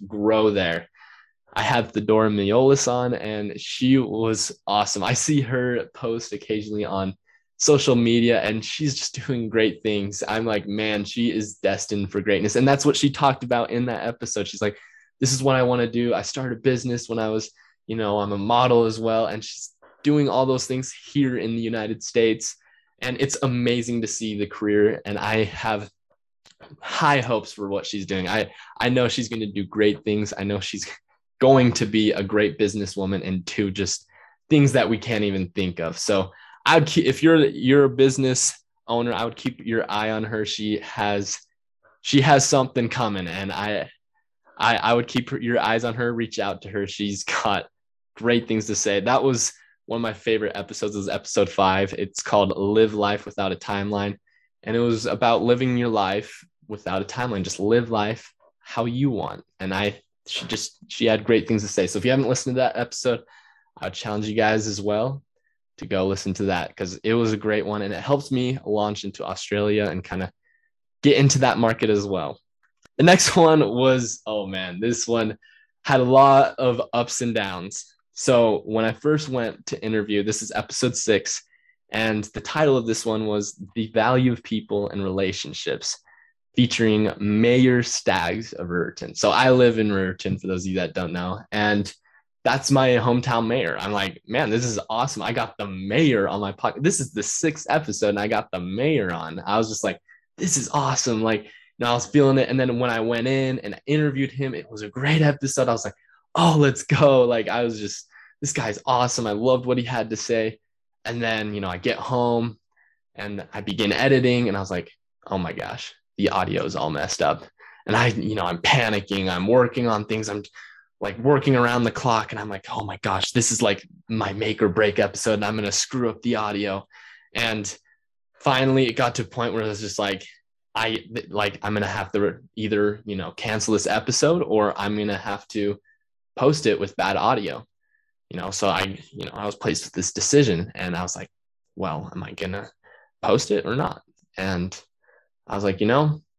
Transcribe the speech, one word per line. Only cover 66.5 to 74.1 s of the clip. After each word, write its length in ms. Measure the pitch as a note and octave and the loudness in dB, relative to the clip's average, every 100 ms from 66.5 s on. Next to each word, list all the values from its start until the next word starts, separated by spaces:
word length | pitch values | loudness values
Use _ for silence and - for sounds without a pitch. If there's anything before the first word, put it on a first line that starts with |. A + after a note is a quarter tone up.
| F2+ - - | -2 -4 -8
'cause 240 | F#2+ F2+ | -10 -6
it 120 | G#2+ | 0
was 180 | A#2 A2+ | 2 2
a 60 | G#2+ | 0
great 260 | G#2+ G#2+ | -2 -2
one. 160 | G2+ G#2 | -2 -4
And 140 | G2+ | -6
it 60 | F#2 | -6
helped 300 | - C#3 C#3+ | -2 -2 0
me 280 | C3 B2+ C3 - | -2 -2 -4 -4
launch 380 | G#2 G#2 G#2 | -2 -2 -4
into 200 | G2+ - | -8 -10
Australia 640 | G2 F#2+ - G2+ G#2 G#2 G2+ | -10 -8 -4 -2 2 2 0
and 180 | E2 | -4
kinda 260 | G2 F#2 F#2 - _ _ _ _ _ _ | -6 -6 -8 -10 _ _ _ _ _ _
get 140 | C#3+ C#3+ | 2 6
into 220 | C#3+ C3+ | 4 4
that 180 | B2+ G#2 | 2 4
market 320 | A#2 A2+ A2+ | 2 2 2
as 160 | G#2 | 2
well. 340 | G2+ F#2+ D2 - _ _ _ _ _ - | 0 -4 -6 -10 _ _ _ _ _ 4
The 60 | |
next 320 | D#3+ F3+ - F#3 | 6 8 6 6
<laughs> 0 | |
one 240 | D#3+ D#3 | 8 8
was, 600 | A2 A#2+ C3 C3 A#2 | 4 4 4 4 0